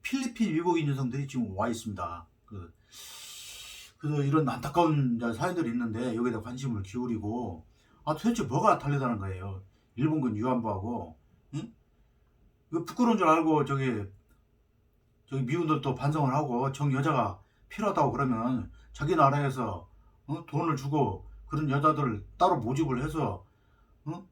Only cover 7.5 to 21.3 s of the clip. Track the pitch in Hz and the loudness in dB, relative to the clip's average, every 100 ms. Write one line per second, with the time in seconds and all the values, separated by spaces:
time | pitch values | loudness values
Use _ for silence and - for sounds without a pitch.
7.5 | 78 - _ _ _ - 156 220 226 185 | -10 -16 _ _ _ -4 0 0 0 0
8.5 | 127 208 160 143 143 127 107 95 92 98 | 4 4 4 2 0 0 -2 -4 -6 -8
9.5 | 95 - _ _ 113 151 156 127 107 127 | -10 -14 _ _ 0 2 2 0 0 0
10.5 | 120 107 95 92 117 80 - _ _ _ | 0 0 -4 -4 -6 -8 -16 _ _ _
11.5 | 147 226 _ _ _ _ _ _ _ _ | -10 -10 _ _ _ _ _ _ _ _
12.5 | _ _ 165 - - 233 208 165 165 160 | _ _ -6 -4 2 2 4 6 4 4
13.5 | 151 135 139 131 110 95 - _ _ _ | 2 2 0 0 -2 -6 -12 _ _ _
14.5 | _ _ _ _ _ _ _ _ 135 120 | _ _ _ _ _ _ _ _ -4 0
15.5 | 170 156 143 139 135 143 151 131 139 139 | 0 2 2 0 0 0 2 2 2 0
16.5 | 120 135 - 143 135 156 135 104 92 - | 0 -2 0 0 2 2 2 0 -4 -18
17.5 | _ _ - 208 185 135 120 131 113 120 | _ _ -2 0 2 2 2 0 2 0
18.5 | 127 95 - - - 143 170 135 143 143 | -2 -4 -14 -20 -6 0 6 6 6 0
19.5 | 127 110 87 - - - _ - 147 - | -2 -4 -4 -12 -20 -20 _ -8 -8 -4
20.5 | 147 165 139 139 147 113 95 - | -2 0 0 0 2 2 -2 -12